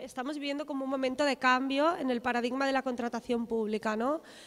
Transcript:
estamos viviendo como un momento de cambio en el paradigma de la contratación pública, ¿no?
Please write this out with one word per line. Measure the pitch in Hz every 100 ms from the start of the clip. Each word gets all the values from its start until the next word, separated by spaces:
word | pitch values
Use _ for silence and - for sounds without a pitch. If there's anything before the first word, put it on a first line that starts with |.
estamos | 254 - 247 302
viviendo | 285 285
como | 302 277
un | 262
momento | 269 262 254
de | 294 262
cambio | 262 254 269 269 311 359
en | 262
el | 240
paradigma | 247 240 240 254 269
de |
la | 269
contratación | 262 247 240 233 - 240 226
pública, | 226 214 214 226 214
¿no? | 247 320 - -